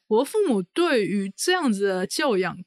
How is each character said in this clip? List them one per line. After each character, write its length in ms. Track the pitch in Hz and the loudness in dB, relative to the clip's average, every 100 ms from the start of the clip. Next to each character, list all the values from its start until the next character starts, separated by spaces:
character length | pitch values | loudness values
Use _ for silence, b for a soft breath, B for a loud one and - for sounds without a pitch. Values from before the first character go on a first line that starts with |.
| _ | _
我 180 | 220 | 0
父 140 | - 427 392 | 2 0 0
母 160 | 208 | 0
对 420 | 180 - 339 254 | -2 0 2 2
于 260 | 196 202 196 - | 0 -2 -4 -4
这 160 | - | -2
样 200 | 370 285 | 0 2
子 160 | 196 202 | 0 0
的 180 | 185 185 | 0 -4
教 320 | - 302 196 | -2 0 0
养 180 | 180 160 | 0 -4